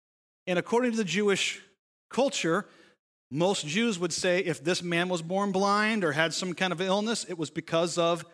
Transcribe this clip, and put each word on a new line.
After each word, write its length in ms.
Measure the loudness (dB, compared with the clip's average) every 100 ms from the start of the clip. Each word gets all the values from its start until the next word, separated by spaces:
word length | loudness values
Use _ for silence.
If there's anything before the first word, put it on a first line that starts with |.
| _ _ _ _ -2
And 120 | -2
according 340 | 2 2 2
to 40 | 0
the 60 |
Jewish 560 | 0 0 2 2 0 -6 -14 _ _ _ _
culture, 600 | 0 0 0 0 0 -2 -14 -20 _ _ _ _
most 340 | 0 0 0 -2
Jews 320 | 0 0 0
would 140 | -4
say 260 | 0 2 2
if 240 | 0 -2
this 180 | -2 -2
man 280 | 0 0 0
was 140 | -2
born 280 | -2 -2 0
blind 540 | 2 2 4 2 2
or 80 | 0
had 200 | 2 0
some 200 | 0 -4
kind 200 | -2 -2
of 80 | 0
illness, 440 | 0 0 0 -4 -6
it 80 | -6
was 140 | -6
because 480 | -6 -2 0 2 2
of 260 | 2 0 -6